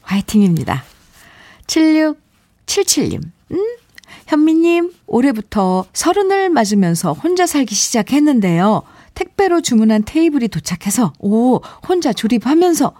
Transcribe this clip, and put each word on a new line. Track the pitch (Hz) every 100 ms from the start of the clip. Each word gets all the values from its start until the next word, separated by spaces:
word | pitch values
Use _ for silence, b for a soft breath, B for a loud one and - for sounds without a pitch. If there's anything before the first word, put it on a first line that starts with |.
화이팅입니다. | - 196 - 214 196 160 123 127 - b b b b b b b b
칠육칠칠님, | 320 311 311 311 302 _ _ _ _ - - 381 - 160 - 165 - -
음? | 349 440 480 _ _ B B B
현미님, | 302 311 320 339 339 349 - -
올해부터 | 233 277 220 - 214 185 185 185
서른을 | - 330 381 381 392 381
맞으면서 | 285 202 208 175 170 175
혼자 | 143 339 359 349
살기 | 294 240
시작했는데요. | 202 - 233 202 277 294 254 190 170 202 202 - B B
택배로 | - 381 - 381 339
주문한 | - 226 220 214
테이블이 | 214 320 330 294 226
도착해서, | 160 - 180 202 247 190 -
오, | 202 220 247 240 B B -
혼자 | 359 294
조립하면서 | 196 220 240 240 320 359 320 254 -